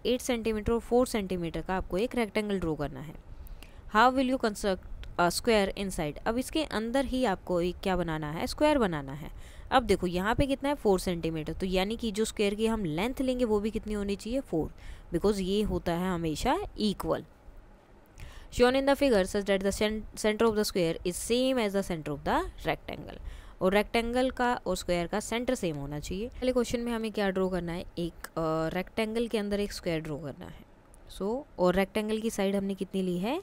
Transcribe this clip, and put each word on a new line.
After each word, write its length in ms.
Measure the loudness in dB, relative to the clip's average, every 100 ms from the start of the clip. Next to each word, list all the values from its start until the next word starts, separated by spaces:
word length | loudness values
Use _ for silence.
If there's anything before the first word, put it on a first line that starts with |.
| 0
एट 160 | 0
सेंटीमीटर 500 | 0 0 0 0 0
और 80 | 0
फ़ोर 280 | 2 2 4
सेंटीमीटर 540 | 0 -2 -2 -2 -4
का 160 | -2 -2
आपको 200 | -2 -2
एक 180 | 0 0
रेक्टेंगल 440 | -2 0 0 0
ड्रॉ 160 | 0 -2
करना 240 | -4 -6
है। 160 | -12 -14 -14 -14 -14 -14 -16 -18 0 6
"How 180 | 6
will 160 | 6 2
you 120 | 2 0
construct 760 | 0 0 -2 -4 -10 -6 2
a 100 | 2
square 460 | 2 4 4 4 0
inside?" 400 | -4 -2 -4 -2
अब 200 | -2 -2
इसके 260 | -2 -2
अंदर 420 | -2 -2 0 0 0
ही 200 | 0 0
आपको 360 | 0 0 0
एक 140 | 0 -2
क्या 120 | 0 0
बनाना 360 | 0 -2 -4
है, 160 | -4 -4
स्क्वायर 300 | 2 4 4
बनाना 360 | 2 0 -4
है। 180 | -8 -10 -14 -14 -14 2
अब 120 | 4
देखो 240 | 4 2 2
यहाँ 280 | 0 2 2
पे 120 | 2
कितना 220 | 2 0
है, 60 | 2
फ़ोर 240 | 4 4
सेंटीमीटर, 540 | 2 -2 -2 -2 -4
तो 120 | -4 0
यानी 300 | 0 0 -2
कि 160 | -2
जो 140 | 0 -2
स्क्वायर 300 | 0 0 2
की 120 | 0
हम 180 | 0 0
लेंथ 360 | 0 -2 0
लेंगे 240 | 0 2 2
वो 140 | 2
भी 120 | 0
कितनी 220 | -2 -4
होनी 220 | -2 -2 -2
चाहिए, 240 | -2 -4
फ़ोर, 320 | 0 0 -2 -6 -14 -14 -6
because 260 | 0 2 2
ये 220 | 2 2
होता 320 | 2 0 0
है 200 | 0 0
हमेशा 440 | 0 0 0 2 0 -2 -2
इक्वल। 460 | 0 0 -2 -2 -4 -18 -20 -20 -20 -20 -20 -20 -20 -16 -14 -14 -6
Shown 200 | 4 4
in 120 | 6 4
the 100 | 4
figure 240 | 6 6 4
such 220 | 0 2
that 140 | 2
the 120 | 2 0
cen-, 440 | 0 -2 -8 -2 0
center 220 | 4 4
of 80 | 4
the 80 | 0
square 360 | 2 2 0 -4
is 60 | -4 0
same 280 | 2 2 2
as 160 | 2 0
the 80 |
center 260 | -2 -4 -4
of 140 | -4
the 440 | 0 0 0 -4 -4
rectangle। 540 | -4 -6 -10 -10 -12 -12 -12 -14 -2
और 120 | 2
रेक्टेंगल 560 | 4 4 0 0 0 0
का 320 | 2 0 0 -2
और 100 | -2
स्क्वायर 300 | 0 0 0
का 120 | -2
सेंटर 360 | -2 -2 0 0
सेम 200 | 0 -2
होना 240 | -4 -6
चाहिए। 280 | -6 -6 -6
पहले 260 | -2 0
क्वेश्चन 260 | 2 0 0
में 120 | -2
हमें 200 | -2 -2
क्या 180 | 0 0
ड्रॉ 200 | 2 0
करना 220 | 0 -2
है, 140 | -4 -6 -4
एक, 300 | -4 -6 -8
अ, 480 | -2 0 2 0 -2
रेक्टेंगल 520 | -2 -2 -2 0 0
के 100 | 0
अंदर 220 | 0 0
एक 120 | -2
स्क्वायर 300 | -4 -2 -2
ड्रॉ 160 | -2 -6
करना 280 | -8 -10 -12
है। 200 | -14 -20 -20 -20 -20 -16
So 320 | -6 -2 -2 -4 2
और 160 | 4 4
रेक्टेंगल 440 | 2 0 -2 -2
की 100 | -2
साइड 260 | 0 2 2
हमने 200 | 0 -2
कितनी 260 | -2 -2
ली 160 | 0 0
है, 240 | 0 -2